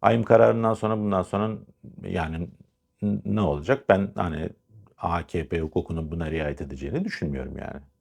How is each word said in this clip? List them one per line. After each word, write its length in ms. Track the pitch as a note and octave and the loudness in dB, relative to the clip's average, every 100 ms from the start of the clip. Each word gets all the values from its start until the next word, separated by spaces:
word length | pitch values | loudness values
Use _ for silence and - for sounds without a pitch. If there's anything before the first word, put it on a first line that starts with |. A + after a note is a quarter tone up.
Ayım 200 | G2+ A#2 | 4 2
kararından 520 | A#2 A2+ A2+ A2+ A2+ | 6 8 8 6 2
sonra, 240 | A2 A2 A2 | 0 0 0
bundan 240 | G#2 F#2+ | 2 0
sonra 360 | F2+ G2+ G#2+ G#2+ - - - - | 0 0 -2 -4 -12 -20 -20 -14
yani 460 | F2+ F2+ D#2+ D#2+ E2+ - - _ _ _ | -6 -4 -2 -4 -8 -10 -20 _ _ _
n-, 180 | G#2 G2+ | -4 -2
ne 160 | G2+ G#2 | -2 0
olacak? 480 | F#2+ D2 D2+ C3+ - | 2 0 0 -2 4
Ben 240 | G2 G2 | 4 4
hani 360 | - F2+ D#2 E2 - _ - - _ | -2 -4 -2 -6 -10 _ -20 -20 _
A 280 | F2 E2+ D#2+ | -4 -2 -4
K 220 | F2 D2+ | -6 -4
P 120 | E2+ | -4
hukukunun 500 | D#2+ F2+ - D#2+ D#2+ | -2 -4 -4 -6 -6
buna 200 | E2 D#2+ | -6 -4
riayet 300 | D#2+ D2+ C#2+ | -4 -4 -6
edeceğini 440 | C#2+ C2+ C#2 D3+ | -10 -10 -6 -6
düşünmüyorum 540 | G3 - D#3 C3+ C3 - | -6 -6 -6 -6 -8 -10
yani. 220 | - - - _ | -12 -14 -18 _